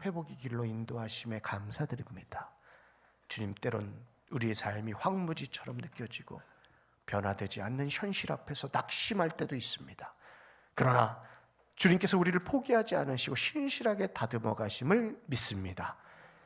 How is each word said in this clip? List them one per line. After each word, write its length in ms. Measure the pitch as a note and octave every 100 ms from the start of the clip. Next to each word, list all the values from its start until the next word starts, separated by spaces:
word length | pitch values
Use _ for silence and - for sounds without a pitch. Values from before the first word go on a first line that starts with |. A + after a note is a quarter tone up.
회복의 340 | G3 E3+ D3 B2+
길로 280 | B2+ A#2+ A#2
인도하심에 760 | A2 A2+ A#2+ A2 - A#2 A2
감사드립니다. 1120 | - G#2 G#2 - D3 C3 - F#2 - - - - - - - _ _ _ -
주님, 280 | - G2+ G2
때론 500 | B2 A2 G#2 G#2 - _ _
우리의 220 | C3+ A2+
삶이 380 | G#2+ G#2 G#2+ A2
황무지처럼 840 | G2+ F#3 F#3+ E3+ D#3 C3+ - - B2
느껴지고 640 | A2+ - A2+ - - - - _ _ _ _ _ -
변화되지 560 | G2+ G2 G2 G2+ G#2+
않는 280 | G2+ C3 C#3+
현실 420 | - G3+ F#3 -
앞에서 380 | C#3+ - C#3+ C#3
낙심할 600 | B2+ - - - G3+ E3
때도 240 | - D#3 C3
있습니다. 580 | - - - - - - - - - - _ -
그러나 460 | - B2 A2 - - - - _ _ -
주님께서 420 | F#3 F3+ G3+ F#3+
우리를 220 | F3 F3+
포기하지 520 | - C#4 B3+ A#3 A3 D#3+
않으시고 400 | C#3 B2+ - B2+
신실하게 720 | - D4+ C#4 - A#3 G3+ G3
다듬어 460 | - A#2+ A#2 A2+ G#2+
가심을 680 | G#2+ - C3 A3+ A3 - -
믿습니다. 720 | B2 - G2 F#2 F2+ - - - - - -